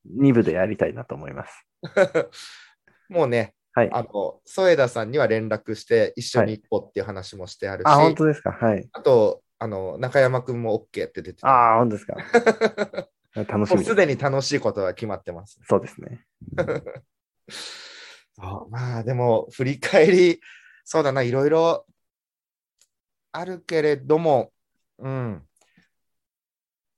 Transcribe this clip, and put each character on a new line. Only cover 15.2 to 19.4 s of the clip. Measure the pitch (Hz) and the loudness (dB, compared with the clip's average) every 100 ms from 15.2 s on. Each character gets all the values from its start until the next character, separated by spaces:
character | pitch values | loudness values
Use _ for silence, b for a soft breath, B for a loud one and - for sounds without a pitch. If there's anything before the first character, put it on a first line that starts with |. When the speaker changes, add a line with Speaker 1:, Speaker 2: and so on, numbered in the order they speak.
Speaker 2:
て | - | -12
ま | 85 101 | -16 -18
す。 | _ - | _ 0
Speaker 1:
そ | 98 | 0
う | |
で | - | 0
す | - | -16
ね。 | - 120 _ _ - - | -18 -18 _ _ -12 -8
Speaker 2:
<laughs> | 170 143 - 131 _ _ _ _ - B B B B B B B B - | -6 -6 -10 -18 _ _ _ _ -20 B B B B B B B B -16
そ | 95 101 - | -14 -14 -12
う、 | |
ま | 117 123 117 | -8 -6 -6
あ、 | |
で | 113 | -4
も、 | 123 123 110 | 0 2 2